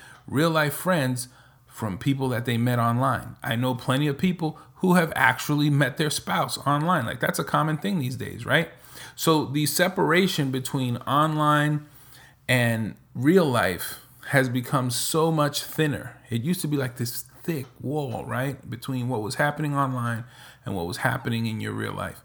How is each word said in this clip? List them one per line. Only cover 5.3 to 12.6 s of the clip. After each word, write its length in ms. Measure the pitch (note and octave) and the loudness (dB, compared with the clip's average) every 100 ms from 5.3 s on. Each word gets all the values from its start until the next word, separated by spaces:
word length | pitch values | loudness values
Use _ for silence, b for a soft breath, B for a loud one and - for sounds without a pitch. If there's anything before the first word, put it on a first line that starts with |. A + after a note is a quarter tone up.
| A#2+ - D3 D3+ | 2 0 2 4
met 260 | C#3+ C3+ - | 4 2 0
their 140 | D3+ | -2
spouse 480 | - - F3+ C3 - C#3 | -2 -2 -2 -2 -2 0
online. 400 | D3 E3 F3 A2+ | 0 2 0 0
Like, 140 | - | -2
that's 180 | D#3 - | -2 -2
a 60 | |
common 320 | - D3 D#3 D3+ | 0 0 0 0
thing 220 | G3 F#3+ | -2 -2
these 180 | B2+ A#2 | -2 -6
days, 280 | A2+ F#2+ | -8 -8
right? 260 | A2+ D3 - - B B B | 0 0 0 -8 B B B
So 300 | B E3 D#3 | B 2 2
the 220 | B2 C#3+ D3 | 2 0 0
separation 840 | - F#3 F#3 D3+ E3+ F#3 F3 C3+ | 2 0 2 2 4 4 2 -2
between 460 | C3 B2+ C#3 B2+ A#2+ | -2 -2 -2 -2 -2
online 880 | - C#3 D#3 D3+ D3+ D3 D3 D3+ - B B B B B - | 0 2 2 2 4 4 2 0 -4 B B B B B 0
and 480 | B2+ | 2